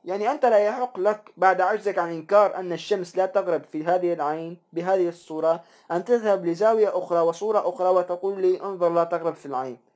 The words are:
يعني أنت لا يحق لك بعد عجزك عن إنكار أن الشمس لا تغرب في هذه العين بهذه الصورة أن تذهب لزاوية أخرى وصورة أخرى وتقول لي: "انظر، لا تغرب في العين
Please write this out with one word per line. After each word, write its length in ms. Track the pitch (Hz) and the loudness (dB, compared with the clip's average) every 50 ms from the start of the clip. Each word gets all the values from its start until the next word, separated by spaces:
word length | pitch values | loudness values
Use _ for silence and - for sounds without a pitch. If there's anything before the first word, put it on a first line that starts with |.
| - | -10
يعني 260 | 175 185 202 214 240 | -8 -6 -2 -2 -2
أنت 140 | 294 302 262 | 0 2 2
لا 120 | 240 226 | 4 4
يحق 420 | 202 208 208 240 262 254 247 - 190 | 4 4 2 0 -2 -6 -6 -4 -2
لك 340 | 185 208 208 214 - - _ | 0 0 0 -2 -6 -18 _
بعد 240 | 175 180 190 185 180 | 2 2 4 4 4
عجزك 380 | 185 185 220 208 208 208 180 190 | 2 0 0 -2 -4 -4 -2 -2
عن 120 | 175 170 | -2 -4
إنكار 440 | 165 160 156 - 202 208 208 190 - | -4 -8 -2 4 6 6 6 4 2
أن 180 | 185 185 180 170 | -4 -6 -6 -6
الشمس 440 | 165 - - 208 190 180 170 - | -6 -4 -4 -4 -4 -4 -4 -2
لا 80 | 180 185 | -2 0
تغرب 380 | 190 190 202 190 180 170 147 143 | 0 0 -2 0 0 -2 -4 -4
في 220 | - - 156 156 | -6 -10 -6 -2
هذه 280 | - 240 269 180 175 170 | 0 0 0 0 -2 -2
العين 440 | 160 143 147 156 160 165 165 175 175 _ _ - | -2 -2 -4 -4 -6 -8 -12 -14 -16 _ _ -10
بهذه 360 | 165 170 185 190 190 175 170 | -4 -2 0 2 2 0 0
الصورة 540 | 170 170 - - 156 156 160 160 165 170 170 _ _ _ _ - | -4 -8 -12 -12 -6 -2 0 0 0 -2 -4 _ _ _ _ -6
أن 140 | 165 175 180 | -4 -4 0
تذهب 400 | 233 240 240 220 214 196 190 175 | 0 0 2 2 2 0 2 0
لزاوية 520 | 170 165 165 208 220 226 220 214 190 175 | -2 0 2 2 2 4 4 2 2 0
أخرى 220 | 180 - - 175 170 | -2 -2 0 0 2
وصورة 500 | 165 170 165 - 202 220 214 202 - 175 | 2 2 0 -2 -2 0 0 0 0 -2
أخرى 200 | 175 - 180 185 | -2 0 2 2
وتقول 520 | 185 180 180 180 175 175 196 196 202 190 | 2 2 2 0 -4 -4 -4 -4 -2 0
لي: 200 | 185 180 185 - | 2 2 2 0
"انظر، 280 | - 196 196 175 175 170 | -4 -8 -4 -2 0 2
لا 140 | 170 170 170 | 2 2 0
تغرب 300 | 170 175 170 165 165 151 | 0 -2 -4 -4 -4 -6
في 120 | - - | -6 -8
العين 320 | 143 135 127 131 131 120 - _ _ _ | -8 -6 -6 -6 -8 -10 -14 _ _ _